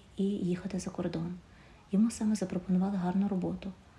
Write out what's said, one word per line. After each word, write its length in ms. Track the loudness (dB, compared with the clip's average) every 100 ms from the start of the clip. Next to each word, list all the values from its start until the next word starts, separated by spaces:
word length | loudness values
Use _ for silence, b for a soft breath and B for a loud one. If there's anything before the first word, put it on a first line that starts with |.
| -12 -2
і 80 |
їхати 540 | -2 0 0 -2 -2 -6
за 120 | -6
кордон. 440 | -4 -4 -4 -6 -8 B B B B 0
Йому 180 | 4 4
саме 240 | 2 0
запропонували 640 | 0 0 -2 2 2 2 2
гарну 320 | 0 2 2
роботу, 440 | 0 -2 -4 -8 -12 B